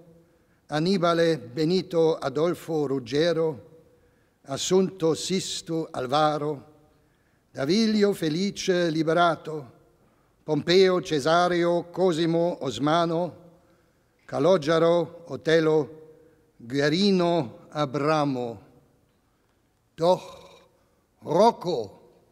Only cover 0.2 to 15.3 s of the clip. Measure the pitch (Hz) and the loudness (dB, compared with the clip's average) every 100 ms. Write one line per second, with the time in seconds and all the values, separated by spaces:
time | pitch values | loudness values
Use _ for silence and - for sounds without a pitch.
0.2 | _ _ _ _ _ 151 165 196 170 170 | _ _ _ _ _ -2 0 2 2 2
1.2 | 170 156 117 120 156 185 - 170 160 160 | 2 0 -4 -4 0 0 0 0 2 0
2.2 | 135 135 170 165 - 160 139 135 117 139 | -4 -2 -2 -2 -6 -4 -2 -4 -4 0
3.2 | 170 160 160 127 - - _ _ _ _ | 0 0 -2 -6 -14 -20 _ _ _ _
4.2 | _ _ - 135 - 185 190 - 160 151 | _ _ -10 -8 0 2 2 0 -2 -2
5.2 | - 185 - - - 165 160 - 127 143 | -4 -6 -6 -10 -8 -8 -6 -8 -4 0
6.2 | 151 151 147 143 - - _ _ _ _ | 0 0 -4 -8 -12 -20 _ _ _ _
7.2 | _ _ _ 120 135 202 226 214 202 190 | _ _ _ -6 0 2 2 4 2 2
8.2 | 160 156 196 190 - 180 175 160 160 165 | -2 -2 -4 -4 -2 0 0 0 0 4
9.2 | 175 160 - 156 123 - _ _ _ _ | 2 2 -6 -12 -14 -20 _ _ _ _
10.2 | _ _ - 151 147 180 190 180 - 156 | _ _ -4 -2 2 4 4 2 -2 -2
11.2 | 131 170 180 175 170 175 170 170 185 156 | 2 2 2 2 0 0 -2 0 0 2
12.2 | 165 165 170 170 135 117 147 165 170 165 | 0 0 0 -2 -6 -4 0 2 0 -2
13.2 | 175 - - - _ _ _ _ _ _ | -6 -8 -20 -20 _ _ _ _ _ _
14.2 | - 131 147 190 143 165 165 175 160 - | -10 0 4 4 2 2 4 2 0 -8
15.2 | - | -14